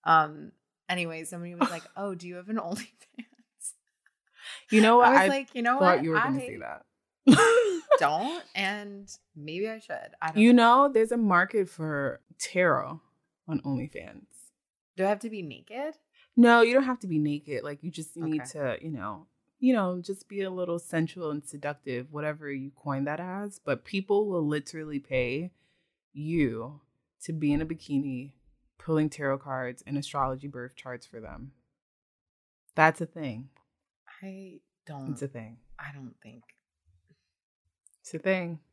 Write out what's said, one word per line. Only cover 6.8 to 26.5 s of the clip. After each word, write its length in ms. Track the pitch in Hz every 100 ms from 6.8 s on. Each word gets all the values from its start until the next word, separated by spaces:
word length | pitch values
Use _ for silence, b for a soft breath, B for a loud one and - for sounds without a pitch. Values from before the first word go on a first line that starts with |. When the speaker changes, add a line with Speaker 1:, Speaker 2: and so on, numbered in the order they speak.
| _ _ _ _ - - 453 466 440 349 -
Speaker 2:
<laughs> 100 | 587
Speaker 1:
don't, 440 | 143 156 254 339 -
and 560 | 190 196 208 202 202 196 - _ 156
maybe 320 | 147 170 214
I 120 | 226
should. 160 | - - - _
I 60 | 160
don't 100 | 160
Speaker 2:
You 160 | 226
Speaker 1:
know." 340 | 247 233 247 285
Speaker 2:
know, 40 |
there's 180 | 240 226
a 60 | 240
market 520 | 214 175 180 214 185
for 520 | - 156 147 135 - _ _
tarot 640 | - 180 180 135 131 160 _ _ _ _ -
on 120 | 143
OnlyFans. 640 | 139 131 143 - 82 - 202 - - _ _ _ _ -
Speaker 1:
Do 100 | 190
I 20 |
have 120 | 202
to 80 | 233
be 100 | 214
naked? 540 | 160 98 _ 226 302 - _ b b -
Speaker 2:
No, 260 | 233 233
you 120 | 233
don't 100 | 254
have 160 | 262 254
to 60 | 190
be 100 | 156
naked. 440 | 147 147 147 131
Like, 200 | 147 143
you 60 | 170
just 240 | 165 156 165
need 240 | 160 156
Speaker 1:
Okay. 100 | 123
Speaker 2:
to, 240 | 151 135 110
you 100 | 160
know, 360 | 135 98 98 - _ _ _
you 120 | 254
know, 280 | 240 185 180
just 260 | 170 196 -
be 140 | 202
a 80 | 190
little 260 | 185 175 170
sensual 500 | - 165 165 185 160
and 120 | 147 -
seductive, 680 | 147 147 147 139 123 135
whatever 400 | 147 151 151 147
you 200 | 139 139 _
coin 280 | 143 135 139
that 140 | 156
as. 400 | 180 190 208 -
But 260 | - 135 -
people 420 | 196 196 202 208
will 180 | 180 151
literally 540 | 151 - 160 156 143
pay 520 | 139 127 123 135 175 _ _ _ _ _ _
you 680 | 143 151 165 135